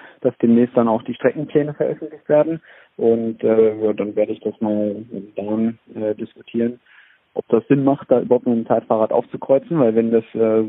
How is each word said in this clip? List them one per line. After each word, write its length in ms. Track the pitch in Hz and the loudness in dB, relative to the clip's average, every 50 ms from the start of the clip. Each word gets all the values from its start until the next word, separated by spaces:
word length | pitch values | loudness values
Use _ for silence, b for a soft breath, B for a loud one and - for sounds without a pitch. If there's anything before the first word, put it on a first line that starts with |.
| B B B B B | B B B B B
dass 140 | 127 120 - | -4 -2 0
demnächst 380 | - 117 117 117 123 120 - | 2 4 4 4 4 2 2
dann 120 | 131 117 113 | 0 2 2
auch 140 | 110 110 - | 0 -2 -2
die 120 | - 120 | -6 -8
Streckenpläne 600 | - - 131 - 156 147 151 - 151 147 147 147 | -2 -2 -2 -2 -2 -4 -2 0 0 0 -2 -2
veröffentlicht 540 | - 151 156 156 156 160 151 - 151 _ - | -4 -4 -4 -4 -6 -10 -14 -16 -12 _ 0
werden. 320 | 151 151 151 156 165 160 _ b b b b b b | 2 2 2 0 -2 -8 _ b b b b b b
Und, 460 | - 117 117 113 117 113 113 110 110 - | -2 0 2 2 0 0 -4 -6 -2 0
äh, 320 | 113 110 110 113 110 107 107 107 | 0 2 4 4 2 2 0 -2
ja, 80 | 107 104 | -2 -2
dann 240 | 104 101 104 104 | -2 -4 -4 -2
werde 160 | 107 104 107 110 | -2 -2 -2 -2
ich 80 | 107 | -6
das 180 | - 110 104 - | -6 -8 -6 -4
mal 340 | 113 107 107 107 104 104 101 104 113 120 | -4 -2 -2 -2 -2 -2 -4 -6 -10 -12
mit 260 | - 101 95 104 - | -12 -14 -14 -12 -12
Dan, 420 | - 101 104 107 110 113 113 113 110 _ - - | -10 -6 -4 -2 -2 -2 -2 -4 -6 _ -18 -12
äh, 200 | 110 107 107 107 | -8 -4 -4 -4
diskutieren, 680 | 104 92 - _ - - - - 117 117 120 123 123 _ b b b b b b b b b - | -6 -8 -14 _ -18 -16 -8 -4 -2 -2 -2 -4 -8 _ b b b b b b b b b -10
ob 120 | - - - | -10 -6 -2
das 180 | - 113 - - | -2 0 2 2
Sinn 160 | 139 143 135 | 2 2 2
macht, 260 | 135 135 139 - - | 2 0 0 0 0
da 100 | 131 120 | 0 0
überhaupt 260 | 117 117 123 123 - | 2 2 0 0 0
mit 100 | 127 120 | 0 -2
dem 100 | 113 113 | 0 0
Zeitfahrrad 440 | - 120 113 - - 117 110 110 107 - | 0 -2 -2 0 0 0 0 0 0 0
aufzukreuzen, 680 | - - - - - - - 135 139 139 - 165 160 | 0 -2 -4 -6 -8 -2 0 0 0 0 0 0 2
weil 160 | 131 113 110 | 2 2 2
wenn 160 | 113 113 113 | 2 2 2
das, 140 | 117 113 110 - - | 2 0 -2 -2 -2
äh, 280 | 117 113 110 110 110 110 | 0 0 2 2 2 0